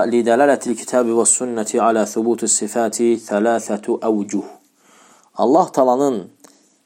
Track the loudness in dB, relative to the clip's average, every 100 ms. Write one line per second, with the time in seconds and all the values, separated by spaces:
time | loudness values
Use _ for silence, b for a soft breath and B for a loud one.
0 | 4 2 2 4 4 2 -2 -6 -2 -2
1 | 0 2 2 0 -2 -6 -4 0 2 2
2 | 0 -2 -2 -2 -2 -2 -2 -2 -4 0
3 | 0 0 -2 -2 0 0 -2 -6 -4 -4
4 | 0 -2 -2 -6 -6 -18 _ b b b
5 | b b b -2 2 4 2 2 2 2
6 | 0 -2 -8 _ b b b b